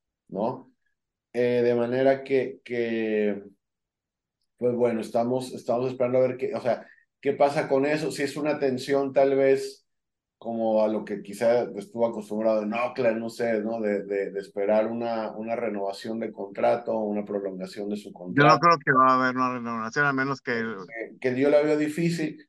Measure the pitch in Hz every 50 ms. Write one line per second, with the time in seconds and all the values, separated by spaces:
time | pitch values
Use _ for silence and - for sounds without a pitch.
0 | _ _ _ _ _ - 90 95 107 123 135 - - _ _ _ _ _ _ _
1 | _ _ _ _ _ _ - 120 123 120 123 120 120 120 120 120 117 117 123 131
2 | 135 135 135 135 135 - 139 131 123 - - - - - 120 120 117 117 113 113
3 | 110 110 107 104 107 104 101 101 98 - - _ _ _ _ _ _ _ _ _
4 | _ _ _ _ _ _ _ _ _ _ _ - 120 123 123 117 120 117 113 110
5 | 98 - - 117 117 120 127 131 127 - 127 113 - - 117 120 127 131 127 131
6 | 123 123 127 127 127 123 120 - 135 - 113 117 117 123 107 - - - - _
7 | _ _ _ _ - 139 131 135 143 143 139 156 135 - 139 135 139 147 151 151
8 | 156 135 127 - 143 135 - 156 143 151 147 147 139 135 127 123 120 143 139 139
9 | 139 135 135 143 135 139 135 135 135 135 135 135 135 - - - _ _ _ _
10 | _ _ _ _ _ _ _ - - 113 117 113 113 110 107 107 107 107 110 104
11 | 104 - 104 98 - 101 101 104 120 117 120 123 90 87 92 101 98 - - 117
12 | 117 117 113 107 104 - 107 107 110 110 110 107 104 104 113 117 127 123 - -
13 | 123 113 110 113 117 113 113 - 120 117 113 107 101 110 117 117 110 104 101 98
14 | 95 101 101 98 98 92 92 98 95 - - 101 101 101 107 110 110 113 117 117
15 | 117 117 113 113 110 107 107 110 110 117 117 117 113 107 104 101 98 98 98 -
16 | - 113 110 113 113 107 - - 101 98 - - 117 117 120 - - 123 113 110
17 | 107 104 104 104 101 104 104 101 98 95 95 92 92 92 - 104 101 104 104 104
18 | - 101 - - 90 120 120 135 147 151 156 143 170 170 170 147 - 156 135 131
19 | 131 131 131 127 131 127 123 131 127 127 127 123 117 117 117 113 110 110 113 147
20 | 147 143 139 131 131 139 139 - - 135 120 117 113 113 107 95 92 85 82 -
21 | - - - - - 127 127 127 139 147 147 147 151 156 151 151 151 147 - 175
22 | 170 170 170 - 156 151 - - -